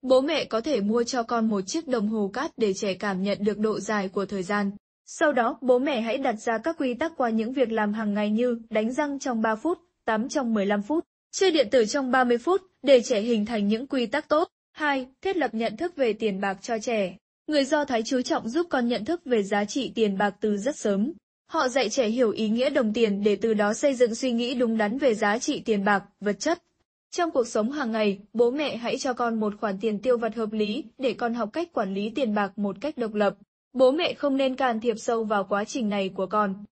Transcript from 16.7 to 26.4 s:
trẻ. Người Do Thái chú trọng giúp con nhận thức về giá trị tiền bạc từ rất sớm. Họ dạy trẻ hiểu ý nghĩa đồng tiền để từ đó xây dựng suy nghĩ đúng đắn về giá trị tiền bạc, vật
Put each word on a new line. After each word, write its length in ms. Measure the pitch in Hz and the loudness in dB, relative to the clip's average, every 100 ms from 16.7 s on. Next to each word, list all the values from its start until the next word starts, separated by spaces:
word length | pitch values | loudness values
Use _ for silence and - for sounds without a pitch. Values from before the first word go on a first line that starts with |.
| 226 | -6
trẻ. 380 | 220 220 185 175 _ _ - | -2 -2 -2 -6 _ _ -2
Người 180 | 302 | 0
Do 200 | 269 302 | 2 0
Thái 180 | 285 233 | 2 -2
chú 200 | 226 254 | 0 -2
trọng 260 | 254 294 208 | 0 -2 0
giúp 180 | 269 349 | -2 0
con 180 | 269 240 | 0 0
nhận 160 | 240 | -2
thức 200 | 214 349 | -2 -4
về 180 | 269 233 | 0 0
giá 220 | 196 208 | 2 -2
trị 280 | 208 285 233 | -2 -4 -4
tiền 240 | - 214 196 | 0 0 2
bạc 160 | 202 196 | -2 0
từ 160 | 214 208 | -2 0
rất 200 | 220 302 | -2 -2
sớm. 360 | 220 196 233 339 _ _ _ | -2 0 -2 -4 _ _ _
Họ 220 | 330 262 | -2 0
dạy 200 | 262 214 | 0 0
trẻ 200 | 277 220 | 0 0
hiểu 220 | 233 233 | 2 2
ý 180 | - 220 | 2 0
nghĩa 220 | 226 269 | 0 2
đồng 220 | 285 226 | 2 0
tiền 300 | 214 220 196 | 2 2 2
để 140 | 208 202 | 2 2
từ 180 | 233 | 2
đó 200 | 208 208 | 2 2
xây 200 | 226 294 | 2 0
dựng 200 | 254 240 | 4 2
suy 180 | 226 262 | 2 -2
nghĩ 220 | 233 240 | 0 -2
đúng 220 | 254 240 226 | 0 0 2
đắn 220 | 208 254 | 0 2
về 160 | 285 | 0
giá 240 | 214 208 220 | 2 0 0
trị 220 | - 240 | -2 -4
tiền 240 | - 208 | 0 0
bạc, 200 | 196 202 196 _ | 2 2 0 _
vật 200 | 202 208 | -4 -2